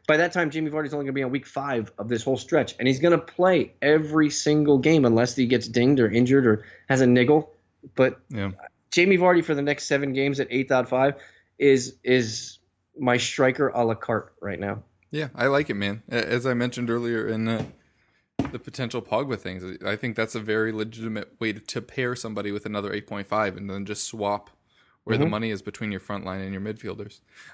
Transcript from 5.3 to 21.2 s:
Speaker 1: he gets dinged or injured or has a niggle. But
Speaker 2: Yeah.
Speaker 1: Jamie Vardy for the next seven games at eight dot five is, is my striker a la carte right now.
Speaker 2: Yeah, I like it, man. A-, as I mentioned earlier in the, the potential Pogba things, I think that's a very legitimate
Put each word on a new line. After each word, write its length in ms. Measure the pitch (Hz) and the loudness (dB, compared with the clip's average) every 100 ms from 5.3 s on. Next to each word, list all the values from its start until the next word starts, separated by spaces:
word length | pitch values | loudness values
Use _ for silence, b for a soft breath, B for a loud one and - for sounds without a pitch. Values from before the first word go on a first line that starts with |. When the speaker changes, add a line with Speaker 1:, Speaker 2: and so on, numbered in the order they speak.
Speaker 1:
he 120 | 135 120 | 2 2
gets 200 | 123 110 | 2 0
dinged 340 | 117 123 143 | 2 4 4
or 100 | 110 | 4
injured 360 | 110 123 139 123 | 4 4 4 6
or 200 | 107 B B B | 2 B B B
has 100 | 131 | 2
a 60 | 127 | 6
niggle. 480 | 123 123 151 151 _ _ _ - | 6 6 4 2 _ _ _ -12
But 260 | - 131 - _ | 2 2 2 _
Speaker 2:
Yeah. 220 | 113 98 98 - _ _ | -6 -6 -6 -16 _ _
Speaker 1:
Jamie 260 | - 180 185 | 2 4 6
Vardy 260 | 180 175 | 6 4
for 120 | 165 | 2
the 80 | 147 | -2
next 240 | 143 143 - | -2 -4 -2
seven 260 | 143 139 | -2 0
games 260 | 131 139 139 | 0 -2 -2
at 80 | 135 | -2
eight 180 | 123 131 | -2 0
dot 220 | 131 123 | 0 0
five 240 | 127 139 139 B B B _ | 2 2 0 B B B _
is, 380 | 143 135 127 - | 4 4 2 -8
is 540 | - 127 113 110 - - _ _ _ - | 0 2 2 -6 -12 -18 _ _ _ -6
my 180 | 127 123 | 0 0
striker 520 | 123 - 131 131 139 | -2 2 2 2 -2
a 140 | - | 0
la 100 | 117 | 0
carte 400 | 110 - 110 - _ | -2 -2 -4 -4 _
right 180 | 101 87 | -10 -6
now. 220 | 101 101 - _ _ | -6 -8 -12 _ _
Speaker 2:
Yeah, 180 | 151 147 | -8 -8
I 120 | 135 127 | -2 0
like 240 | 139 147 | 2 0
it, 40 | |
man. 280 | 101 101 107 - | -2 -4 -6 -6
A-, 40 | 120 92 | -4 -2
as 180 | 120 131 | -2 0
I 60 | |
mentioned 380 | 120 123 123 120 | 0 -2 -4 -4
earlier 360 | 117 120 117 107 | -2 -2 -4 -2
in 200 | 110 113 | -2 -2
the, 180 | 113 - - _ _ _ _ _ - - | -2 -6 -12 _ _ _ _ _ -8 -8
the 60 | 120 | -8
potential 420 | - - 123 123 | -14 -8 -6 -6
Pogba 360 | 101 110 139 110 | -4 -4 -2 -6
things, 260 | 92 92 90 - | -8 -10 -12 -10
I 120 | - 107 | -6 -4
think 180 | 123 110 | -4 -4
that's 180 | 113 | -4
a 60 | 117 | -4
very 320 | 107 110 110 | -2 -2 0
legitimate 600 | 107 110 110 113 107 | -2 -8 -8 -8 -8